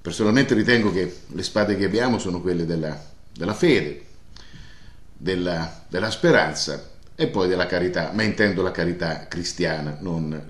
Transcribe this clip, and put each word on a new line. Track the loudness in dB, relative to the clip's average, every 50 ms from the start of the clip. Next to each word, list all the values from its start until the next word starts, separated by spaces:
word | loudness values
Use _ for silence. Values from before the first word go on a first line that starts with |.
Personalmente | -8 -6 -2 2 2 4 6 6 4 4 4
ritengo | 4 4 6 6 4 4 4
che | 2 0 0 -2 -4 -10 -14
le | -12 -8 -8 -6
spade | -2 0 2 2 2 2
che | 2 2
abbiamo | 2 2 2 2 2 2 0
sono | 0 -2 -4 -2
quelle | 0 0 0 0 0
della, | 0 -2 -2 -2 -4 -6 -8 -12 -16 -18 -20 -18 -16
della | -10 -6 -4 -4 0
fede, | 4 4 6 6 6 4 0 -6 -10 -14 -16 -18 -18 -18 -18 -18 -18 -18 -16 -16 -16 -16 -16 -18 -18 -18 -18 -18 -18 -18 -18 -16
della, | -6 -4 -2 0 0 0 0 0 -2 -4 -6 -8 -12 -10 -6
della | -4 -2 -2 -2
speranza | 0 2 4 6 6 6 6 4 0 -2 -4 -4 -4 -6 -8 -12 -16 -18 -18 -14 -4 -2
e | -2
poi | 0 2 2 2 4
della | 4 2 2
carità, | 2 0 0 0 0 0 0 -2 -2 0
ma | 0 0
intendo | 2 4 4 4 4 4 2 0
la | 0
carità | 0 0 0 0 0 0 -2 -2 -2 -4 -8
cristiana, | -8 -8 -6 -6 -6 -4 -2 0 0 0 -2 -4 -6 -6 -6
non | -6 -4 -2 -2 -2 -4 -6 -8 -8 -6